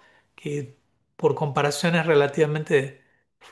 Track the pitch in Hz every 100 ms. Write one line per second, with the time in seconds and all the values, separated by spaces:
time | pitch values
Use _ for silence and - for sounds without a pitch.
0 | _ _ _ _ 151 147 131 - _ _
1 | _ - 156 135 147 135 147 147 175 170
2 | 160 147 143 - 151 151 151 147 135 -
3 | _ _ _ _ -